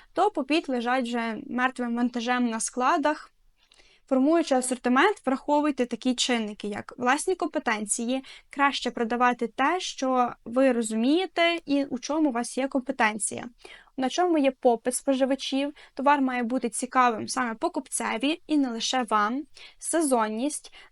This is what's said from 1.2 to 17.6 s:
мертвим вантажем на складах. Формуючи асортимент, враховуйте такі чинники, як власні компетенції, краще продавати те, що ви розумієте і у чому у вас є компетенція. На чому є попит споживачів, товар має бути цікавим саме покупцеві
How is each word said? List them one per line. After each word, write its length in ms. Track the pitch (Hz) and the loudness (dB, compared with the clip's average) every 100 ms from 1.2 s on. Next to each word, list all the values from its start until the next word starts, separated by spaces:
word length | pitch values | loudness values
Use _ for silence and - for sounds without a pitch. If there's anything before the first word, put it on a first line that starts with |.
| 226 214 - | -4 -6 -6
мертвим 500 | 240 254 254 240 233 | -2 -2 -2 -4 0
вантажем 500 | 240 240 233 247 240 | 0 -2 -2 0 0
на 140 | 220 | -2
складах. 680 | - - 254 330 269 302 - _ _ _ _ _ _ _ _ | -4 0 2 2 2 -2 -8 _ _ _ _ _ _ _ _
Формуючи 460 | 262 269 330 320 | 2 4 4 4
асортимент, 680 | 254 247 247 247 254 370 403 - | 0 0 -2 2 4 4 2 -2
враховуйте 600 | 262 - 294 302 277 247 | -2 0 2 2 0 -4
такі 280 | 226 254 | -2 -2
чинники, 540 | 247 - 240 214 214 202 | 0 0 -2 -2 -6 -8
як 260 | 208 - - | -8 -10 -4
власні 360 | 247 285 - | 0 0 0
компетенції, 920 | 359 339 302 - 214 208 - 233 262 269 - _ | -2 -2 -4 -4 -4 -4 -4 -2 -4 -6 -20 _
краще 400 | 269 277 269 247 | -2 0 0 -6
продавати 560 | 240 226 240 247 240 233 | -4 -2 2 2 2 -4
те, 340 | - 277 359 | 0 0 0
що 520 | - - 262 254 240 - | -4 -4 0 2 0 -4
ви 280 | - 240 269 | -4 2 4
розумієте 840 | 240 220 220 240 320 381 - 339 339 - | 4 0 0 2 2 0 2 2 0 0
і 180 | 277 | -2
у 140 | 277 240 | 0 -6
чому 300 | - 302 302 | -4 0 2
у 40 | |
вас 260 | 233 240 - | 0 -4 -4
є 100 | 269 | -2
компетенція. 760 | 277 254 269 226 220 - 233 247 - - - _ - | -2 -4 0 0 0 -6 -8 -12 -16 -20 -20 _ -4
На 120 | 262 | -4
чому 300 | - 359 320 | 0 2 4
є 120 | 269 | 2
попит 440 | 269 254 233 - | 2 2 2 -2
споживачів, 800 | 247 - 262 262 269 - 269 285 - - | -4 -2 0 0 -2 -2 -4 -4 -8 -16
товар 260 | - 277 285 | -2 2 4
має 220 | 262 247 | 2 0
бути 260 | 233 254 240 | -2 -2 -2
цікавим 600 | - 240 254 247 220 220 | -4 -2 4 4 2 -4
саме 260 | - 247 | -4 -4
покупцеві 880 | 220 | -2